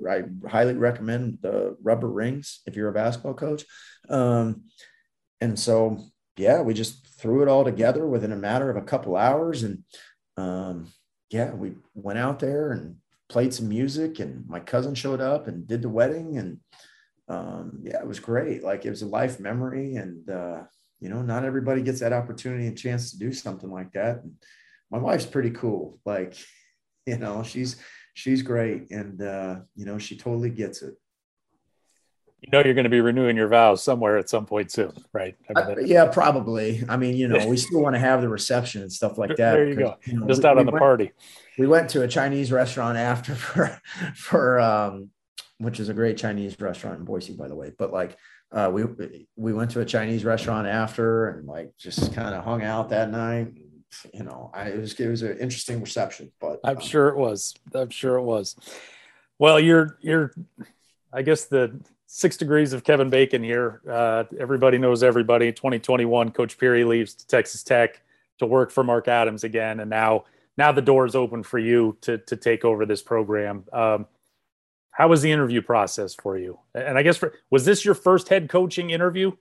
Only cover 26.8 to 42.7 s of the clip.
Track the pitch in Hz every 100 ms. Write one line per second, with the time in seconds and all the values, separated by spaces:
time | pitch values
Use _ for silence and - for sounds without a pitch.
26.8 | _ _ 127 120 107 107 117 123 127 -
27.8 | - - _ - 131 131 123 120 113 92
28.8 | 87 104 101 95 101 98 95 92 98 -
29.8 | 101 104 - - 120 117 120 110 101 -
30.8 | 69 - _ _ _ _ _ _ _ _
31.8 | _ _ _ _ _ _ - 143 135 127
32.8 | 120 120 117 123 123 113 107 117 113 95
33.8 | - 123 107 104 - 110 104 107 92 -
34.8 | 95 - - 104 95 - - - - -
35.8 | 139 170 160 180 147 135 113 113 110 113
36.8 | 123 123 127 127 123 110 107 127 123 165
37.8 | 147 123 131 127 120 104 - 123 120 104
38.8 | 98 - 107 113 104 113 113 151 147 139
39.8 | 120 - 123 117 110 131 147 127 123 156
40.8 | 139 120 98 _ - - - - 135 165
41.8 | 143 147 123 139 139 139 127 127 123